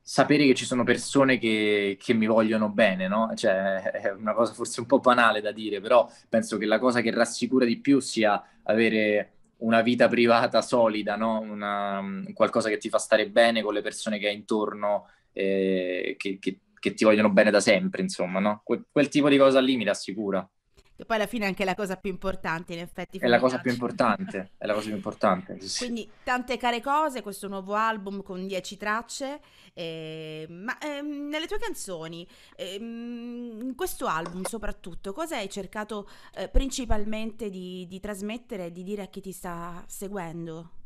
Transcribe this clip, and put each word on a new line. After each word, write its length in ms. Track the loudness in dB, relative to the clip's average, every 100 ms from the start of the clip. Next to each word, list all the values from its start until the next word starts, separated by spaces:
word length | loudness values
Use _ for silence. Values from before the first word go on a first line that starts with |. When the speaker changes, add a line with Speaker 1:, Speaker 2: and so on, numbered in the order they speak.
Speaker 1:
sapere 440 | -2 2 4 6 6
che 80 | 4
ci 80 | 2
sono 180 | 0
persone 540 | 2 0 2 4 4 4
che, 600 | 2 2 2 2 0 -2
che 140 | 0
mi 140 | 2 4
vogliono 420 | 4 4 2 0
bene, 380 | 4 4 4 0
no? 240 | 0 -2 0
Cioè, 460 | 2 2 2 0 -2
è 200 | -4 -4
una 220 | -4 -2
cosa 200 | 0 0
forse 260 | -2 -8 -6
un 60 | 2
po' 140 | 4
banale 420 | 6 6 4 4
da 100 | -2
dire, 300 | -4 -4 -4
però 280 | 4 4 4 -6 _
penso 280 | -2 0 -2
che 80 | 2
la 140 | 2
cosa 220 | 4 2
che 100 | 0
rassicura 540 | 2 0 0 0 2 2
di 140 | 2
più 200 | 4 2
sia 420 | 2 2 2 2 -4 _
avere 680 | 0 4 4 4 2 2 0 _ _ _
una 240 | 2 4
vita 260 | 4 4 4
privata 540 | 6 6 6 4 2
solida, 540 | 2 4 4 2 -2 -2
no? 220 | -2 -2
Una, 600 | -4 -8 -4 -2 -2 -4
mm, 300 | -4 -8 -10
qualcosa 360 | 0 2 2 0
che 80 | -2
ti 120 | -2
fa 80 | -2
stare 300 | 2 2 4
bene 320 | 4 4 4
con 120 | -2
le 80 | -2
persone 360 | -4 -6 -6 -2
che 80 | -2
hai 60 | -4
intorno, 720 | -2 -2 -2 -2 -2 -2 -6 _ _
eh, 840 | -4 0 2 2 0 -2 -4 -6 -6
che, 200 | -8 -6
che, 200 | -6 -8 _ _
che 140 | -6
ti 100 | 4
vogliono 260 | 6 6 6
bene 200 | 6 6
da 80 | 6
sempre, 420 | 4 2 2 -2
insomma, 380 | -4 -2 -2 0
no? 220 | 0 -2
Que-, 200 | -4 -6 -2
quel 200 | 0 2
tipo 180 | 4 6
di 80 | 8
cosa 220 | 8 6
lì 160 | 4 2
mi 80 |
rassicura. 640 | 0 -2 -4 -4 -2 -2 -4 _ _ _ _ _
Speaker 2:
Che 80 | -4
poi 100 | -2
alla 100 | -2
fine 200 | -2 -4
è 20 |
anche 180 | -2 -2
la 80 |
cosa 240 | -2 -4 -4
più 140 | -6
importante, 640 | -4 -4 -4 -6 -6 -8
in 60 | -12
effetti, 380 | -12 -12 -12 -2
Speaker 1:
È 100 | 2
la 120 | 4
cosa 200 | 4 0
più 100 | -4
Speaker 2:
Fulminacci. 20 |
Speaker 1:
importante, 840 | -4 -4 0 0 0 -4 -8 -10 -10
è 80 | -4
la 80 |
cosa 140 | -4 -4
più 80 | -6
importante, 680 | -8 0 2 2 -4 -14
sì, 80 | -8
sì. 160 | -6 -6
Speaker 2:
Quindi 260 | -6 -10 -12
Tante 340 | -4 -4 -4 -4
care 240 | -2 -2
cose, 400 | 0 0 0 -4
questo 260 | -10 -10 -10
nuovo 260 | -8 -4
album 480 | -2 0 -2 -6 -10
con 240 | -10 -10 -6
dieci 300 | -6 -8 -8
tracce, 640 | -4 -4 -6 -8 -8 -10 _ _ -20
eh, 720 | -12 -10 -10 -10 -10 -12 -12 -14
ma, 280 | -12 -12 -10
ehm, 500 | -8 -8 -8 -8 -6
nelle 180 | -6 -4
tue 100 | -4
canzoni, 680 | -6 -8 -10 -10 -10 -12 -16 -20 -20 -12
ehm, 1040 | -10 -10 -12 -12 -12 -12 -12 -12 -12 -10
in 140 | -10 -6
questo 300 | -6 -4 -4
album 360 | -4 -4 -8
soprattutto, 720 | -8 -6 -6 -8 -12 -12 -10
cosa 240 | -8 -6 -6
hai 120 | -6
cercato, 580 | -8 -10 -10 -8 -8 -10 -18 -16 -10
eh, 140 | 2
principalmente 1000 | 4 4 -4 0 2 2 -2 -6 -6 -8
di, 360 | -8 -10 -10 -12
di 120 | -10
trasmettere 640 | -10 -8 -8 -10 -10 -10 -10
e 60 |
di 100 | -10
dire 200 | -10 -8
a 40 | -10
chi 140 | -12
ti 100 | -14
sta 500 | -12 -10 -10 -10 -12 -14
seguendo? 840 | -12 -10 -8 -8 -10 -10 -12 -14 -16